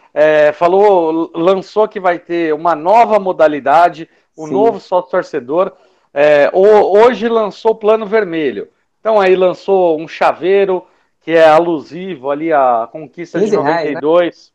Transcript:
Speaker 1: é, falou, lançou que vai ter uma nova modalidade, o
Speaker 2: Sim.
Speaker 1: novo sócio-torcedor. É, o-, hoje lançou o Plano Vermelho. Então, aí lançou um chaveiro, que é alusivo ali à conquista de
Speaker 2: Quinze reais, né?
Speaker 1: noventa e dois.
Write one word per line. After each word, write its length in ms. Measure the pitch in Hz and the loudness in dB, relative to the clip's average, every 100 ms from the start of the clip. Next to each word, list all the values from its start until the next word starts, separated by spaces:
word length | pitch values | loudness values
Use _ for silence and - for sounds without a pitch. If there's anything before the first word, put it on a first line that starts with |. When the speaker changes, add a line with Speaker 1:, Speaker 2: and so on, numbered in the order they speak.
| _ | _
Speaker 1:
é, 400 | 147 156 151 151 | 0 2 4 2
falou, 800 | - 175 190 208 185 160 165 165 | 2 0 2 4 2 0 -4 -6
lançou 520 | 165 175 190 160 208 214 | -2 -2 -2 -2 -2 -2
que 140 | 208 | -2
vai 180 | 180 175 | -4 -4
ter 340 | - 170 160 | -6 -4 -4
uma 220 | 151 175 | -2 -4
nova 440 | 151 170 226 220 208 | -2 2 2 2 0
modalidade, 880 | 185 165 156 147 131 160 175 156 160 _ _ - | -2 0 0 0 0 2 2 -2 -18 _ _ -18
o 100 | 156 | -6
Speaker 2:
Sim. 60 | |
Speaker 1:
novo 280 | 185 226 196 | -2 0 -2
sócio-torcedor. 920 | - 180 170 185 - 147 120 165 190 - _ _ _ | -4 -4 -2 -6 -6 -8 -4 -4 -4 -8 _ _ _
É, 360 | 139 151 147 139 | 0 2 2 2
o-, 460 | 185 202 208 170 208 | 4 4 4 4 4
hoje 300 | 240 202 226 | 4 2 -2
lançou 440 | 226 202 - 220 | -2 -4 -4 -4
o 40 | 220 | -2
Plano 300 | 214 220 202 | 0 -2 -2
Vermelho. 640 | 220 185 165 139 101 - _ _ _ | -4 -4 -4 -4 -6 -12 _ _ _
Então, 200 | 214 214 | -2 0
aí 140 | 190 | 2
lançou 640 | 185 185 160 - 190 175 156 | 2 0 -2 -2 0 0 -2
um 100 | 165 | -6
chaveiro, 800 | - 170 - 175 196 190 180 - _ _ _ | -2 -2 0 0 0 0 -4 -8 _ _ _
que 60 | 156 | -2
é 180 | 165 160 | 4 6
alusivo 840 | 160 170 156 117 160 190 143 135 | 4 2 -4 -8 -14 -12 -10 -8
ali 220 | 143 165 | -6 -2
à 360 | 147 127 113 117 | 0 2 0 -4
conquista 480 | 160 143 170 165 170 | -12 -16 -16 -8 -4
de 60 | |
Speaker 2:
Quinze 120 | 214 202 | -2 -2
reais, 120 | 143 | -2
né? 60 | |
Speaker 1:
noventa 240 | 165 143 135 | -4 -4 -4
e 20 | |
dois. 520 | 147 170 165 - _ | 0 0 0 -6 _